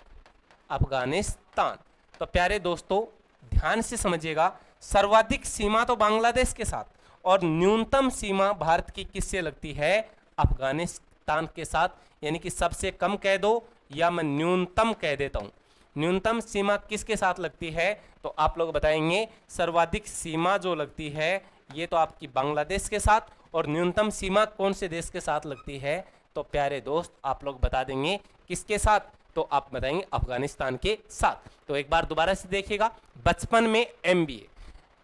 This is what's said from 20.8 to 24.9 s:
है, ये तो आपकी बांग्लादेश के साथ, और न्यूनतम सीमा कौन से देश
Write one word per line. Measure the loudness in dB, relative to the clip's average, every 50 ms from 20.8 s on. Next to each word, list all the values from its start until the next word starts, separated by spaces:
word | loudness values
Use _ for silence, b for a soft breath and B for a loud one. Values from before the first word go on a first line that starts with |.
| -4 -6 -8 -10 -10 -8
है, | -4 -2 0 0 0 -2 -4 b b b b -14
ये | -8 -8 -6
तो | 0 2
आपकी | 2 2 2 -2 -10 -18 -4
बांग्लादेश | -2 0 0 0 0 -2 -2 -2 -4 -4 -4 -4
के | -4 0
साथ, | 4 4 4 4 2 -4 b b b b -4
और | -2 -2
न्यूनतम | 0 0 0 0 0 2 2 0 0
सीमा | -2 -4 -4 0 2 2 2
कौन | 2 0 -2 -2 -2 0
से | -2 -6
देश | -6